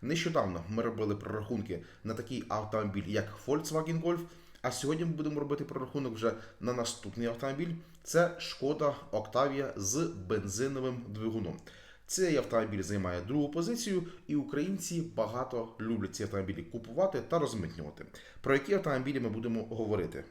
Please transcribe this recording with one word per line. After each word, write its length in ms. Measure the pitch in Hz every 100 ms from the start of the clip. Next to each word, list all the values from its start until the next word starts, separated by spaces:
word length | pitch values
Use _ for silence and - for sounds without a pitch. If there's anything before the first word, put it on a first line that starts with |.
Нещодавно 600 | 120 165 180 160 104 87 85
ми 140 | 110
робили 340 | 117 - 107 104
прорахунки 680 | - 107 104 117 101 87 - -
на 100 | 107
такий 300 | 110 117 127 -
автомобіль, 540 | 107 104 110 107 98 85
як 320 | 104 - - -
Volkswagen 560 | 147 160 156 160 165
Golf, 160 | 170 170 170 - - -
а 100 | 127
сьогодні 320 | 123 135 160
ми 80 | 170
будемо 280 | 151 156 147
робити 240 | 143 143
прорахунок 500 | 143 131 127 147 135
вже 180 | 110 113 110 - -
на 120 | 113
наступний 540 | 123 117 - 101 101 117
автомобіль. 480 | 117 135 139 175 165 - -
Це 280 | - 160 170 170
Шкода 560 | - - 135 151 147 - -
Октавія 640 | 110 107 123 143 135 135 -
з 220 | 98 - 165 90 92
бензиновим 760 | 107 98 98 135 139 131 120 117
двигуном. 480 | 104 110 110 90 82 - - - - -
Цей 300 | - 185 147
автомобіль 460 | 120 117 110 101
займає 380 | 90 101 90 87
другу 300 | 92 143 147
позицію, 520 | 147 170 233 208 185 170 - -
і 100 | 147
українці 680 | 139 143 170 190 - 170 165 -
багато 520 | 107 117 131 123 113 -
люблять 340 | 110 113 95
ці 80 | -
автомобілі 400 | 101 101 95 87
купувати 580 | 82 117 110 123 190 139 -
та 100 | 170
розмитнювати. 680 | 143 113 82 82 73 - - - - -
Про 140 | -
які 200 | 139 139
автомобілі 460 | 196 160 131 131 135
ми 80 | 120
будемо 340 | 107 117 113
говорити? 640 | 110 113 107 104 82 69 69